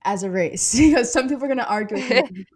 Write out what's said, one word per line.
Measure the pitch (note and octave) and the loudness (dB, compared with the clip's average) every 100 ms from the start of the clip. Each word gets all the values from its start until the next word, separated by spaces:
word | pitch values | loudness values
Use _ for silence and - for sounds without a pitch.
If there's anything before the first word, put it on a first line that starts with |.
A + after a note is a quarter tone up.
as | - F#3+ | -4 -4
a | G3 | -2
race. | F#3 E3+ E3+ - A#3 | 0 -2 -2 0 4
<laughs> | |
Because | D#4 D4 A#3+ | 6 6 2
some | C#4+ C4 | 0 0
people | C#4 C#4 | -2 -2
are | |
gonna | C4 | -2
argue | - G#3 G#3 G3+ | -2 -4 -4 -4
with | B3 | -2
me, | B3 D4 F#3 F#3+ | 0 -2 -6 -18